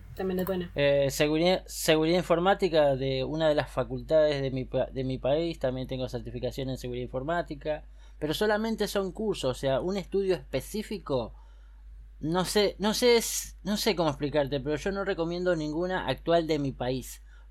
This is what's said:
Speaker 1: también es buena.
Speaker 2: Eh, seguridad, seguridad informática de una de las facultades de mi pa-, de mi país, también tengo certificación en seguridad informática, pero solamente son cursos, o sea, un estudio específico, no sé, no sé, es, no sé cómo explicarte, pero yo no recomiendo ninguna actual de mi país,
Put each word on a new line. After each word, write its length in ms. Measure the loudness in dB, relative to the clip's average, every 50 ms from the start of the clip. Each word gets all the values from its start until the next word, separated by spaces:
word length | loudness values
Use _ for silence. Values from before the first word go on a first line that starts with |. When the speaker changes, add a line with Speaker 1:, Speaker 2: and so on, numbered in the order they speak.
| -14 -12 -8
Speaker 1:
también 260 | -4 -2 -2 0 0
es 40 | 0
buena. 260 | -2 -2 -4 -4 -4 0
Speaker 2:
Eh, 320 | 2 4 4 6 4 4 2
seguridad, 540 | 2 2 2 2 2 2 4 2 2 0 -2
seguridad 540 | -8 -8 -2 2 4 4 4 4 4 2 2
informática 760 | 4 2 2 4 4 4 4 4 2 2 4 6 6 6 4
de 280 | 2 0 -2 -2 -2 -2
una 260 | -2 0 2 4 4
de 60 | 4
las 160 | 2 0 -2
facultades 680 | -2 -4 -4 -2 -4 -6 0 2 4 6 6 4 2 0
de 120 | -2 -2
mi 140 | -2 -4 -4
pa-, 200 | -2 -2 -2 -2
de 180 | -2 -4 -4 -4
mi 140 | -4 -4
país, 400 | -2 0 2 2 2 0 -2 -4
también 300 | -2 -2 -2 -2 -4 -6
tengo 200 | -6 -6 -6 -6 -6
certificación 600 | -6 -8 -8 -8 -8 -6 -6 -6 -4 -4 -6 -6
en 80 | -6
seguridad 280 | -6 -6 -8 -6 -6 -6
informática, 800 | -6 -6 -6 -4 -2 -2 -2 -4 -6 -8 -8 -6 -6 -6 -6 -8 -16 -20 -20 -20 -18 -12 -6
pero 160 | -4 -2 0
solamente 520 | 0 2 2 2 2 0 -2 -2 -2 -2
son 240 | -2 -2 -2 -2 -4 -4
cursos, 440 | -4 -2 -2 -2 -2 -2 -2 -2
o 20 | 0
sea, 220 | 0 0 2 2
un 160 | 0 -2 -4
estudio 380 | -4 -4 -2 -2 0 2 2 0
específico, 1000 | 0 -2 -4 -4 -4 -4 -4 -8 -8 -6 -6 -8 -8 -4 -2 -2 -2 -2 -4 -10 -16 -20 -20 -20 -20 -20 -20 -20 -20 -20 -18 -18 -18 -18 -18 -12 -8
no 260 | -4 0 0 0 0
sé, 300 | 2 2 2 2 2 2
no 160 | 0 0 0 2
sé, 240 | 4 6 6 6
es, 400 | 6 4 0 -4 -6 -6 -8 -12 -8 -4
no 140 | -2 -2
sé 180 | 0 2 2 2
cómo 140 | 4 2 2
explicarte, 500 | 2 0 -2 0 2 2 2 2 0 -2
pero 160 | -2 -2 -2
yo 160 | -2 -2 -2
no 120 | -2 -2 -2
recomiendo 500 | -2 -2 -2 -2 -2 -2 0 2 2 2
ninguna 520 | 2 0 -2 -2 -2 -2 -2 -2 -2 -2
actual 380 | -2 -4 -2 0 2 2 4 4
de 140 | 2 0 0
mi 120 | 0 -2
país, 520 | -4 -4 -4 -2 -2 -4 -6 -10 -14 -18 -18 -20 -20 -20 -18 -8